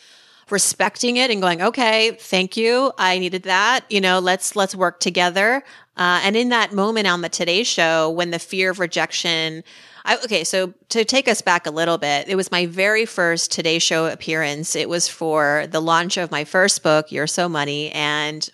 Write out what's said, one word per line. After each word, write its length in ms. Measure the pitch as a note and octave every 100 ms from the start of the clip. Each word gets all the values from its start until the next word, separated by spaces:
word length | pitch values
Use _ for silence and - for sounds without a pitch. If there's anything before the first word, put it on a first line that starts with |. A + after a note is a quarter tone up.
| - - _ _ -
respecting 680 | G3+ - - G3 - B3 B3
it 160 | B3+
and 100 | G#3
going, 180 | F#3 E3+
"Okay, 560 | G3+ B3+ A3+ A3 A3+ A3
thank 360 | - F#3+ F#3 A3
you. 360 | A3+ B3 C4+ -
I 200 | F#3 F#3
needed 240 | F3+ F3+
that. 380 | F#3+ F#3 G#3+ B3+ -
You 100 | G3+
know, 200 | F#3 F#3
let's, 340 | F3+ F#3+ -
let's 220 | G#3 F#3+ F#3+
work 240 | F3+ -
together." 640 | F3+ F3+ F3 F#3 G#3+ C4+ - - _ -
Uh, 240 | F3+ F3
and 140 | G3 A3
in 140 | B3
that 220 | A#3+ G3
moment 360 | G3+ G3+ A3+ G3
on 140 | F3
the 60 | E3+
Today 360 | - E3+ F3+
Show, 460 | A#3+ - E3 E3 D#3+
when 200 | E3 F3
the 80 | E3+
fear 320 | - F#3+ F#3
of 80 | F#3
rejection, 840 | E3+ F3 D#3+ - F3 D#3+ D#3+ D#3+ - - - -
I, 120 | - A3+
okay, 260 | A#3+ F#3+
so 280 | D#3+ F#3+ F#3 - _
to 140 | A3+
take 220 | A3 C4 C4
us 140 | G#3
back 240 | - F3 D#3
a 40 |
little 280 | D3+ E3+ E3
bit, 300 | C#3+ C#3+ C#3+
it 80 | F#3+
was 160 | F#3
my 120 | F3+
very 400 | F3 F3+ G3+ A3
first 460 | A3+ - E3+ E3 -
Today 260 | - E3 E3
Show 280 | - E3 D#3+
appearance. 680 | - - D#3+ D3 D3 E3
It 140 | - B2
was 180 | E3+ D#3+
for 600 | - D#3+ D#3 C#3+ D3+ D3+
the 120 | D#3+
launch 340 | D#3+ E3 F3 G3
of 140 | E3
my 140 | D3
first 380 | D3 F#3 G#3 -
book, 300 | E3 D#3 D3+
You're 140 | C#3 D3+
So 220 | - F3
Money. 420 | D#3 C#3+ D3 D3+
And 580 | D3+ D3 D3+ D3+ D#3 -